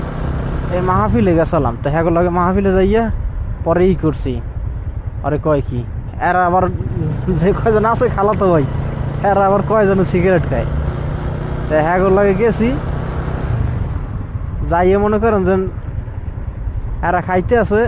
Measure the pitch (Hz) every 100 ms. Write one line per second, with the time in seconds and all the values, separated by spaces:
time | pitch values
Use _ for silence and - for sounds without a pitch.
0 | - - - - - - - 175 185 185
1 | 214 240 196 165 160 170 131 120 143 156
2 | 170 170 180 175 175 185 196 185 190 220
3 | 226 - - - - - - 170 185 170
4 | 156 139 139 120 - - - - - -
5 | - - 143 147 160 147 - 123 117 -
6 | - - 165 180 180 185 180 180 - -
7 | 156 - - 175 180 196 226 214 214 233
8 | 240 - 202 214 196 165 135 - - -
9 | - - 202 196 196 196 143 220 196 190
10 | 175 185 180 180 - 127 113 - - -
11 | - - - - - - - 151 151 185
12 | 190 190 202 190 226 - 226 269 - -
13 | - - - - - - - - - -
14 | - - - - - - - 170 185 202
15 | 208 214 226 214 180 190 190 - - -
16 | - - - - - - - - - -
17 | 165 175 175 185 185 240 202 208